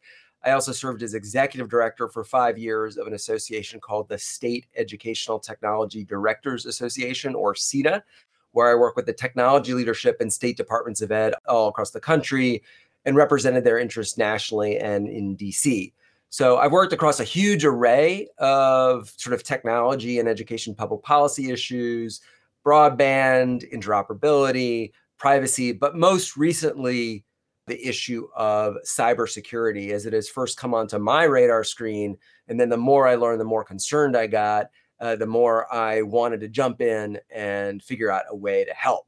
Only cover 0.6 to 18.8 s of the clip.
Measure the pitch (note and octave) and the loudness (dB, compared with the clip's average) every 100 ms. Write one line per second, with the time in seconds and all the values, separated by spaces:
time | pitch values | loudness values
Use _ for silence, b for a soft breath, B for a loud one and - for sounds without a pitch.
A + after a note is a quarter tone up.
0.6 | C#3 B2+ C3+ A2+ A#2 A2 G2+ A#2+ C3+ C3+ | 0 -6 -8 -8 -8 -8 -4 -2 -2 -4
1.6 | A#2 A#2 A2+ - A#2 A#2 G#2+ C3 B2 A2+ | -2 0 0 -2 -8 -8 -2 0 0 0
2.6 | A2+ A2 A2 G#2+ G#2+ G#2 - A2 - A2 | -4 -4 -4 -8 -10 -8 -6 -6 -6 -10
3.6 | - A3+ - G#2+ G#2 G2+ - - A#2+ A#2+ | -10 -14 -8 -6 -6 -8 -10 -8 -6 -6
4.6 | - - G#2 G#2+ A#2 A2 - G#2+ - - | -6 -8 -6 -8 -10 -8 -6 -6 -8 -8
5.6 | G#2+ G#2+ G#2+ G#2+ G2 G2+ G#2+ A2 C#3 B2 | -4 -2 -4 -8 -10 -2 -2 -2 -4 -8
6.6 | A#2+ - A#2+ B2 B2 B2+ C#3 B2+ - - | -8 -8 -8 -6 -6 -6 -6 -2 -2 -2
7.6 | - C#3 C#3+ G3 b b b b _ A#2 | -4 0 0 0 b b b b _ 2
8.6 | A#2+ A#2+ A#2+ B2 A#2+ A2+ B2+ B2+ B2 C#3 | 4 6 4 2 -4 -4 -4 2 4 4
9.6 | A#2+ B2+ A#2 A2 B2 A#2 A2+ - B2 A#2+ | 2 -2 -2 0 0 0 -2 -2 -4 -4
10.6 | G#2+ A2+ A#2+ G#2+ G#2+ G#2+ A2 - - A#2+ | -4 -4 -4 -6 -2 0 0 -2 0 2
11.6 | G#2+ G#2+ G#2 - - D#3+ D3 C3+ B2+ A#2 | 2 0 -6 -6 0 0 0 0 0 -2
12.6 | b b b b - C#3 C#3+ C#3+ C3+ B2+ | b b b b 2 4 6 4 2 2
13.6 | B2 A#2 A#2+ A#2 G#2+ - G#2+ A2 - G#2+ | 4 2 0 -4 -6 -2 -2 -2 -4 -2
14.6 | G#2 G#2 G#2 G#2 G#2 A2 G2+ G2 G2+ F#2 | -2 -2 -2 -2 -4 -6 -6 -6 -6 -2
15.6 | D3 A2+ F#2 _ _ _ _ - C3 B2 | 0 0 -4 _ _ _ _ 0 4 6
16.6 | C#3+ F3 F#3 E3+ D#3 C#3 A2 E3 G3+ F#3+ | 6 4 4 2 2 2 -2 0 2 4
17.6 | D3 A#2+ A#2+ B2+ D#3+ G3 G#3+ - C3+ C3+ | 4 4 6 6 4 2 -6 -2 2 4
18.6 | C3+ C3 | 4 4